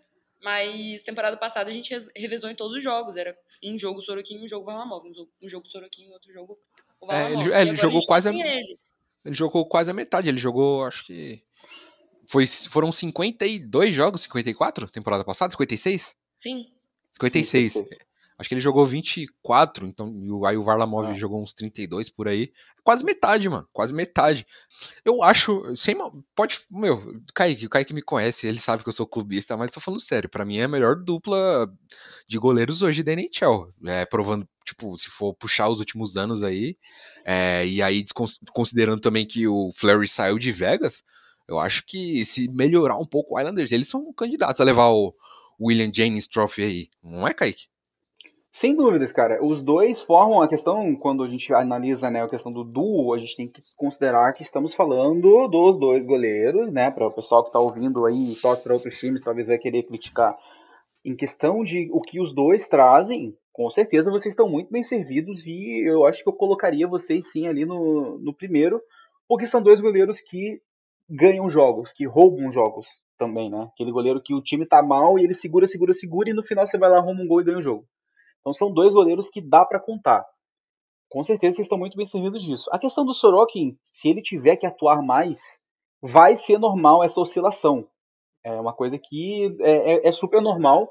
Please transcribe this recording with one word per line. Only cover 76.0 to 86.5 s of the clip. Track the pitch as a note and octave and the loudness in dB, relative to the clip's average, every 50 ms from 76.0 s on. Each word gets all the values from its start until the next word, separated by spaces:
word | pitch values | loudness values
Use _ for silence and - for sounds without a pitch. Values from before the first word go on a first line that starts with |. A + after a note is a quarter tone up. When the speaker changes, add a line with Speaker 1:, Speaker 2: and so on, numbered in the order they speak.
| - F3 D#3+ F3+ G#3 A3+ | -4 -6 -4 -2 -2 -2
Speaker 3:
e | A3 | -2
no | G#3+ G#3+ | -4 -6
final | - G#3+ G3 F#3+ | -2 0 0 0
você | G3 - F#3+ | 0 2 4
vai | F#3 F#3 | 6 6
lá, | F3+ F3+ | 6 6
arruma | F3 F3+ F#3+ F#3 | 4 2 -2 -6
um | F#3 | -2
gol | E3+ E3+ E3+ | 2 2 2
e | E3+ | 4
ganha | E3+ E3+ F3+ | 2 0 -2
o | D#3+ | -2
jogo. | C#3 A2+ G#2+ - _ _ _ _ _ _ _ _ _ _ _ | -4 -4 -4 -8 _ _ _ _ _ _ _ _ _ _ _
Então | - C#3 C#3+ | -10 -8 -4
são | - G3+ G3+ | -2 -2 0
dois | F#3 D#3+ F3+ G3+ G3+ | 4 4 6 6 8
goleiros | G#3 F#3 E3 E3+ F#3 G3 - | 6 6 6 4 0 -4 -6
que | - G#3+ | -10 -14
dá | E3+ C#3 C#3+ E3 F#3 | 0 4 6 6 6
pra | F#3 F#3 F#3+ | 6 2 -4
contar. | - - A3+ G#3 - C#3 A#2+ G#2 - - _ _ _ _ _ _ _ _ _ _ _ _ _ _ _ _ | -6 -8 -10 -2 2 2 2 2 2 -4 _ _ _ _ _ _ _ _ _ _ _ _ _ _ _ _
Com | - C3+ D3 | -8 -6 -4
certeza | D#3+ A3 G3+ - F3 F3+ | -2 0 0 2 0 0
vocês | G3 G#3 | 0 -2
estão | G3+ G#3 F#3 | -4 -4 -4
muito | F3+ F#3+ - | -4 -6 -8
bem | G3 G#3 | -8 -8
servidos | G3 - G3 F3+ G3 G3+ A3+ F#3 | -6 -6 -6 -4 -4 -6 -6 -6
disso. | D#3+ C3+ A#2+ - - - | -8 -8 -8 -6 -6 -4
A | - | -4
questão | - C4 - - C#4+ | -4 -4 -2 -2 -2
do | B3+ B3 | -2 2
Sorokin, | - - G#3+ F3+ F#3+ A3+ A3+ - G3 D#3 C3 A#2+ - _ | 4 6 6 8 6 6 4 2 -2 -4 -4 -4 -8 _
se | _ _ _ - | _ _ _ 0
ele | D3+ D#3+ - | 0 0 0
tiver | - - G3 D#3 B2 C#3+ E3+ | -4 -8 -8 0 4 4 4
que | E3+ - | 4 0
atuar | F3+ F3 - D#3+ D3 D3+ D3 C#3 | -6 -4 0 2 2 2 2 2
mais, | B2+ B2 C3+ E3+ F3+ D3 - - - - _ _ _ _ _ _ _ _ _ - | 0 0 0 0 -2 -4 -10 -14 -20 -20 _ _ _ _ _ _ _ _ _ -8
vai | C3 A#2+ D#3 E3+ F#3 A3+ | 4 8 8 10 10 8
ser | A3 - - | 6 2 2